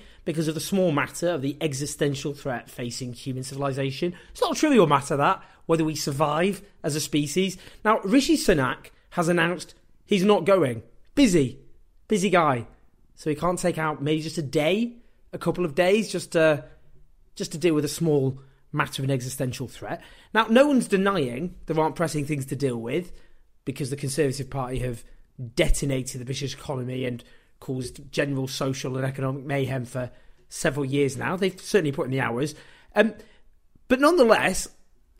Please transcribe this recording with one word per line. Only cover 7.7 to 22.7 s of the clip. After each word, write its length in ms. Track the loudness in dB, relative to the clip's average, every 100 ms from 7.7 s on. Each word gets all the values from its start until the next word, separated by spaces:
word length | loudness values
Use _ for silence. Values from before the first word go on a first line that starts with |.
| -4
Now, 140 | 0 0
Rishi 320 | 2 2 4 2
Sunak 540 | 4 4 2 -2 -12 -20 _
has 160 | -2 0
announced 480 | 2 2 -2 -10 -20 _ -12 0
he's 180 | 2
not 200 | 4 4
going. 400 | 6 4 4 -2 -10 -20 -4
Busy. 440 | 4 6 6 2 -2 -18 -20 _ _ -2
Busy 220 | 0 2
guy. 360 | 4 4 0 -4 -16 _ _ _ -10
So 120 | -6
he 80 | -2
can't 220 | -2 -2
take 180 | -2 -2
out 260 | -2 -2
maybe 200 | -2 -2
just 160 | -4 -6
a 40 |
day, 520 | -4 0 2 2 -2 -6 -20 _ -16
a 20 | -8
couple 260 | -4 -2
of 120 | -2
days, 360 | 2 4 4 2
just 220 | -4 -2
to, 320 | 2 4 2 -2 -20 -20 -20 -20 _ _
just 180 | -10 -8
to 60 | -2
deal 160 | 2
with 100 | 2
a 40 | 0
small 520 | -2 0 2 2 -4 -12 _ _
matter 300 | -4 -4 -2
of 20 |
an 60 | -2
existential 580 | -2 -4 -6 -6 -6 -10
threat. 320 | -12 -10 -12 -12 -20 -4
Now, 140 | 0 4
no 180 | 6 6
one's 220 | 4 2
denying 680 | 2 2 0 -2 -4 -8 -8 -4
there 120 | 0
aren't 180 | 0 0
pressing 280 | -2 -2
things 220 | -4 -4 -4
to 100 | -4
deal 220 | -2